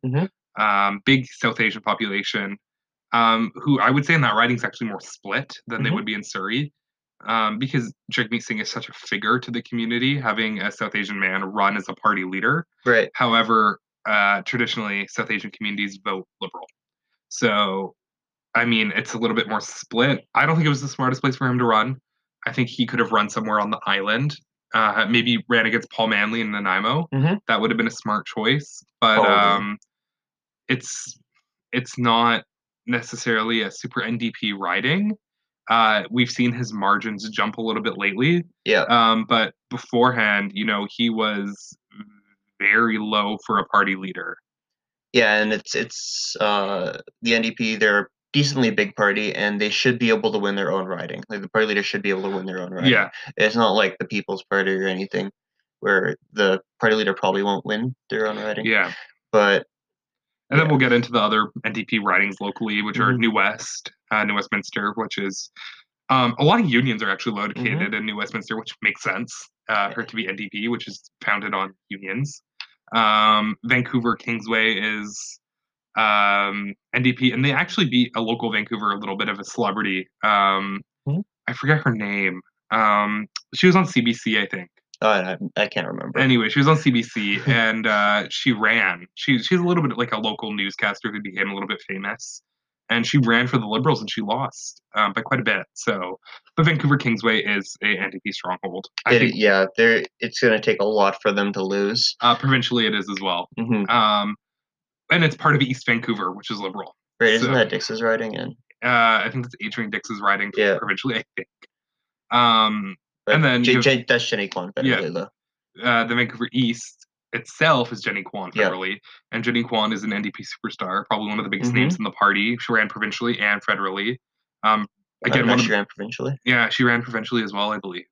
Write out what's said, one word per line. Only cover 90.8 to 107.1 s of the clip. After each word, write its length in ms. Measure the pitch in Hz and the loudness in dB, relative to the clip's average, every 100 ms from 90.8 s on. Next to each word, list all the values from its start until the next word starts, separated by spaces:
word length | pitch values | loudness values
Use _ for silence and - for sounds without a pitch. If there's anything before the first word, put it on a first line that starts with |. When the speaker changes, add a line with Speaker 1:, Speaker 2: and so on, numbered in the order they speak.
| 107 101 117 | -4 -2 -6
Speaker 2:
who 100 | 104 | -6
became 280 | 104 95 98 | -10 -4 -4
a 40 | |
little 160 | 98 98 | -4 -6
bit 120 | 101 - | -8 -8
famous. 540 | 98 98 113 - - _ _ _ _ _ | -8 -8 -8 -12 -16 _ _ _ _ _
And 140 | 117 117 | -2 2
she 140 | 147 | 2
ran 260 | 120 117 123 | 4 4 2
for 120 | 123 | 0
the 80 | 107 | 0
Liberals, 340 | 113 131 117 | 0 0 0
and 80 | 107 | -2
she 120 | - | -6
lost, 600 | 101 117 135 - - - _ 107 | -2 -2 -4 -8 -18 -18 _ -2
um, 180 | 104 | 0
by 80 | 101 | 0
quite 180 | 113 127 | -2 -2
a 40 | |
bit. 200 | 107 101 95 | 0 -2 -4
So, 460 | - - 104 90 95 - - _ - | -8 -4 -4 -4 -10 -16 -20 _ 2
the 60 | |
Vancouver 340 | 160 156 143 139 | 2 4 2 2
Kingsway 420 | 123 113 113 110 | 2 0 2 2
is 320 | 104 101 95 - | 2 -2 -4 -4
a 140 | 104 107 | -2 0
N 120 | 98 | -2
D 80 | 92 110 | -6 -8
P 60 | |
stronghold. 560 | 98 90 90 98 90 - - - | -8 -6 -6 -6 -10 -10 -4 4
I 80 | |
Speaker 1:
It, 60 | 120 | 4
Speaker 2:
think 140 | 113 - | 4 2
Speaker 1:
yeah, 300 | 104 98 95 - | 4 4 2 4
there, 260 | 113 113 - _ | 4 4 0 _
it's 200 | 117 - | -8 0
gonna 200 | 123 110 | 2 2
take 220 | 104 104 | 2 0
a 40 | 101 | 2
lot 320 | 107 98 98 | 2 2 2
for 100 | 107 | -2
them 220 | 101 101 | 0 0
to 100 | 98 | -2
lose. 520 | 95 101 101 117 - - | -2 0 0 0 -2 0
Speaker 2:
Uh, 140 | 120 117 | 0 2
provincially, 500 | 135 131 117 123 110 | 2 2 2 0 2
it 80 | 107 | 0
is 120 | 98 | -4
as 120 | 95 | -6
well. 260 | 95 87 90 - | -2 -4 -4 -6
Speaker 1:
Mm-hmm. 300 | 117 113 98 | -2 -2 2
Speaker 2:
Um, 460 | 117 107 104 104 104 _ _ _ _ _ _ _ | 4 4 2 0 -6 _ _ _ _ _ _ _
and 120 | 170 | 2
it's 120 | 160 143 | 2 2
part 200 | 156 143 | 2 2
of 60 | |
East 240 | 135 127 - | 2 -2 0
Vancouver, 460 | 117 117 107 90 | -2 0 -4 -4
which 180 | 95 98 | -6 -10
is 80 | 107 | -8
Liberal. 360 | 98 95 92 _ _ | -8 -8 -12 _ _